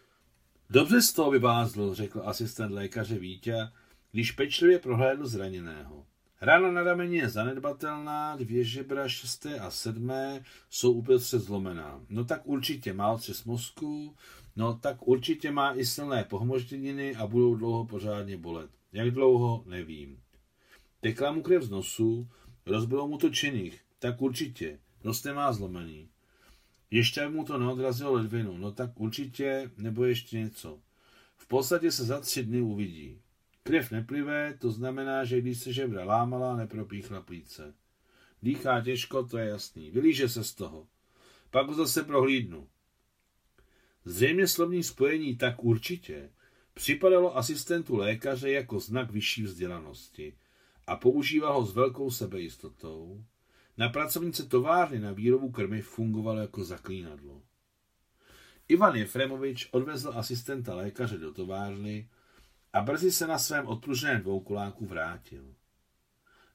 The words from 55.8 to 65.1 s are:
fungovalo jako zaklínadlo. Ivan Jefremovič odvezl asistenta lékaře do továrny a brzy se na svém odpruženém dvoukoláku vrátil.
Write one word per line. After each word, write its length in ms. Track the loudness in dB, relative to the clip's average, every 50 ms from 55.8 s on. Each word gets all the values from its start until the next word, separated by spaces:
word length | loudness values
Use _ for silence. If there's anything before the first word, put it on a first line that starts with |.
| -6 -6
fungovalo 520 | -4 -2 -2 0 0 0 -2 -2 -2 -2
jako 240 | -4 -4 -6 -8 -8
zaklínadlo. 800 | -8 -10 -10 -10 -10 -8 -8 -10 -12 -14 -16 -18 -20 -20 -20 -20 _ _ _ _ _ _ _ _ _ _ _ _ _ _ _ _ -20 -20 -20 -20 -20 -20 _ _ 4
Ivan 280 | 6 8 8 6 6
Jefremovič 760 | 4 0 0 0 0 0 0 -2 -2 -4 -4 -4 -6 -6 -2
odvezl 420 | 0 0 0 0 -2 -6 -6 -6 -6
asistenta 600 | -6 -6 -4 -6 -6 -6 -6 -6 -6 -6 -6 -6
lékaře 420 | -6 -6 -6 -6 -4 -6 -4 -6 -6
do 160 | -10 -10 -10
továrny 760 | -8 -8 -6 -6 -6 -6 -6 -8 -8 -8 -8 -8 -8 -10 -14 _ _ _ _ _ -20 -20 _ _ _ _ _ -2
a 80 | 0
brzy 300 | 0 0 0 2 2 2
se 160 | 2 2 0 0
na 100 | 0 0
svém 300 | 0 0 0 -2 -2 -4
odpruženém 540 | -6 -8 -4 -4 -2 -2 0 0 0 0
dvoukoláku 640 | 0 -2 -4 -4 -4 -4 -6 -4 -4 -6 -8 -10 -10
vrátil. 720 | -8 -6 -6 -6 -6